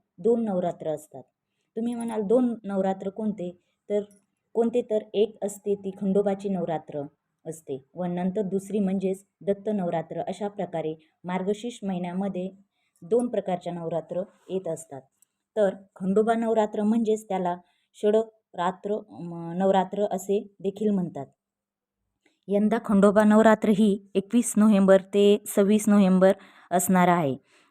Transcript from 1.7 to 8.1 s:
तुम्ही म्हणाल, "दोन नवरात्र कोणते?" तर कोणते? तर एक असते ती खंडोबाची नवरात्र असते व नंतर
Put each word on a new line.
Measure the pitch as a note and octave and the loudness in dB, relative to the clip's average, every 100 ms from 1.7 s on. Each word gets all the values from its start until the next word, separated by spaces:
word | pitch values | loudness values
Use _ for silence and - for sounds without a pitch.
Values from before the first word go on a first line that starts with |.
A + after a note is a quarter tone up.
| A3 | -6
तुम्ही | A#3+ | -6
म्हणाल, | A#3 A#3 A3 | -6 -6 -6
"दोन | G3 B3 A#3+ A3 | 0 2 2 -2
नवरात्र | F#3+ G3 F#3+ F#3+ G3 | -6 -2 -2 -2 -8
कोणते?" | G#3 G#3+ F#3+ F3+ - _ _ - | -6 -6 -6 -10 -12 _ _ -4
तर | G#3 G3+ _ _ _ _ | -4 -4 _ _ _ _
कोणते? | A3+ A#3 B3 | -2 0 -2
तर | A#3 G#3+ G#3+ | -2 -4 -2
एक | G3 G#3+ - | -2 -2 -2
असते | G3+ G3+ G3+ | -10 -8 -6
ती | G3+ G3 F#3+ | -4 -6 -6
खंडोबाची | G3 F#3+ G3 G3 G3 | -2 0 0 -4 -4
नवरात्र | F#3 E3 D#3 - D3 D3 _ _ _ D#3+ | -4 -4 -6 -6 -10 -10 _ _ _ -14
असते | D#3+ - C3 _ | -14 -12 -12 _
व | E3+ | -8
नंतर | F3 | -6